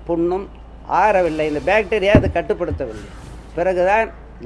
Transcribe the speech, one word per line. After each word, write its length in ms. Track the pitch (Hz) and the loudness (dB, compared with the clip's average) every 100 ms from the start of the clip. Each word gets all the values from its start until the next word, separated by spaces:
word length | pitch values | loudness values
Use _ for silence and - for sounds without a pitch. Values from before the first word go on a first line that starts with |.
| - | -4
புண்ணும் 380 | 170 170 185 196 - - - - | 0 0 -2 -6 -16 -20 -16 -2
ஆறவில்லை. 580 | 160 208 202 175 156 156 | 2 4 4 2 0 -2
இந்த 140 | 147 143 | -2 2
பாக்டீரியா 440 | 208 190 214 190 | 2 2 0 4
அது 200 | 214 - | 4 4
கட்டுப்படுத்தவில்லை. 760 | 170 156 - 110 - 127 107 - - - - - | -2 -2 -2 -2 -4 -6 -8 -14 -16 -16 -18 -10
பிறகுதான் 560 | 156 180 180 180 214 220 - - - | -2 0 2 4 4 2 -6 -18 -12